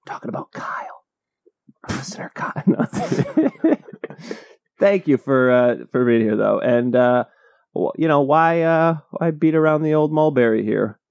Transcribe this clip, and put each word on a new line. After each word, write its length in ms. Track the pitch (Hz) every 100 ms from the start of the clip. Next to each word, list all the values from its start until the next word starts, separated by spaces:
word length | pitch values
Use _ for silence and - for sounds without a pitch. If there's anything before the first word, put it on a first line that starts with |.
| -
Talking 220 | - -
about 240 | - -
Kyle. 520 | - - - - - _ _ _ _ _ _ _ _ -
Listener 420 | - 135 - 170
Kyle. 280 | - - - -
<laughs> 0 |
No. 200 | - - - 762 - 554 539 277 - 320 311 - - - - 233 - - _ _ _
Thank 280 | 101 101 -
you 100 | 135
for, 340 | - 135 127
uh, 240 | 123 123 120 -
for 120 | 131
being 180 | 123 117
here, 140 | 110 107
though. 220 | 107 104
And, 380 | 127 120 123 123
uh, 300 | 123 123 120 _ _ _ _
w-, 200 | - - -
you 120 | 160
know, 140 | 147
why, 400 | 139 151 165 170
uh, 340 | 165 165 165 165 _
why 180 | - 170
beat 240 | 156 160
around 280 | 160 156 151
the 120 | 156
old 180 | 156 151
mulberry 520 | 156 156 131 117 110
here, 340 | 104 107 107 104 _